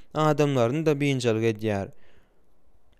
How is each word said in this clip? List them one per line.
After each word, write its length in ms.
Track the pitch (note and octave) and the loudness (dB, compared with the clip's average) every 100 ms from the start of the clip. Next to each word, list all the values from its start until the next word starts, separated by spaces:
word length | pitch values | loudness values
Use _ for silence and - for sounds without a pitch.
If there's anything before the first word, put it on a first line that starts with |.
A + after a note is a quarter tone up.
| - | -8
adamlaryny 720 | D#3 D3+ D3 D3 C3 A#2 D3+ D#3 | 0 2 2 2 2 2 0 0
da 100 | C#3+ | 0
beýinçalik 480 | C#3+ C3 A#2 A2 A2+ | 0 0 0 0 0
edýär. 400 | G#2+ A2 G2+ F#2+ - - - _ _ - - - - - - | -2 -2 -4 -6 -12 -20 -20 _ _ -20 -20 -20 -20 -20 -20